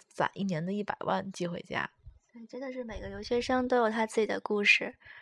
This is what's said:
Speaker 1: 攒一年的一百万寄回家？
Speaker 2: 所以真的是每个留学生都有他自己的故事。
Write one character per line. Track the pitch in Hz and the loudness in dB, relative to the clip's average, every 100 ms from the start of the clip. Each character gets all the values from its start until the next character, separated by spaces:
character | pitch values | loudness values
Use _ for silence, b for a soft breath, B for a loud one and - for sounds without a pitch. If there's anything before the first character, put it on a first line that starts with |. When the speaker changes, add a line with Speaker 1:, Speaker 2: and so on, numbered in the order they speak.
| _ | _
Speaker 1:
攒 | - 151 | -4 -4
一 | - | -2
年 | 196 156 | -4 -4
的 | 175 | -4
一 | 208 | -6
百 | 202 - | -6 -6
万 | - 190 196 | -2 -4 -4
寄 | - 175 | -8 -6
回 | 175 - | -6 -8
家？ | - - _ - _ _ | -6 -8 _ -20 _ _
Speaker 2:
所 | 240 | -20
以 | 226 | -16
真 | 247 | -12
的 | 269 | -10
是 | 254 | -10
每 | 226 190 | 0 0
个 | 196 | 0
留 | 196 | -8
学 | 214 240 | 0 0
生 | 240 254 247 | 4 2 4
都 | 247 | 4
有 | 220 | 4
他 | 226 220 | 4 2
自 | 226 | 2
己 | 208 | 2
的 | 202 | 0
故 | - 208 | 0 2
事。 | 208 - - - B B | 4 4 2 -10 B B